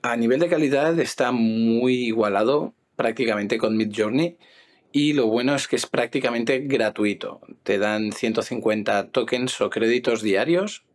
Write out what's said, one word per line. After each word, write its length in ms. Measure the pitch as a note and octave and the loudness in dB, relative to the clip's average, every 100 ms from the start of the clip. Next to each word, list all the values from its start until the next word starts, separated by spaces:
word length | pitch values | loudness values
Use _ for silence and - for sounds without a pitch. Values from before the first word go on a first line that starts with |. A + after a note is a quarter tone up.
A 140 | B2 A#2 | -2 0
nivel 240 | A#2 C3 | 2 2
de 80 | E3+ | 2
calidad 500 | E3 D3 C#3 D#3 E3+ | 2 2 2 2 0
está 360 | C3 - B2 | -2 -2 -2
muy 720 | A#2+ A2+ A2+ A2+ A#2 B2+ B2 A#2+ | 2 0 2 2 2 2 0 0
igualado 680 | A2 G#2 G2 A2 D3 D#3+ _ _ - | 0 2 2 2 0 -2 _ _ -4
prácticamente 640 | A#2 A2+ A#2 G#2 G2+ A2+ | -2 0 -2 0 -2 0
con 180 | A2 A2 | 0 0
Midjourney 640 | G#2+ G#2 G#2+ B2+ F3 - _ - _ _ _ | -2 -2 0 0 -2 -4 _ -20 _ _ _
y 180 | C#3+ D3 | 0 2
lo 160 | D3 A2+ | 2 2
bueno 260 | A#2 B2+ | 2 2
es 140 | C#3 - | 0 -2
que 80 | A#2+ | -4
es 100 | - | -2
prácticamente 720 | - A#2+ C#3 B2+ A#2 A#2 C3+ | -2 0 0 -2 -2 0 -2
gratuito. 840 | C#3 C3 A2 G#2+ G#2 G2+ - - - - | 0 0 0 0 -2 -2 -8 -12 -20 -10
Te 140 | - G2+ | -2 0
dan 360 | G#2 G#2+ G#2+ | 0 0 -4
ciento 300 | G#2 A#2 A2 | -2 -2 -2
cincuenta 680 | - A#2 G#2+ G#2+ G#2 G#2 G2 | -4 -2 0 0 0 -2 0
tokens 500 | - A2 B2 B2+ - | -4 -2 -2 -2 -2
o 100 | G2+ | -4
créditos 520 | - A2+ B2 A#2+ A2+ | 0 2 2 0 0
diarios. 640 | G#2+ F#2+ C3+ F3 G#3 - _ | 0 0 2 0 0 -8 _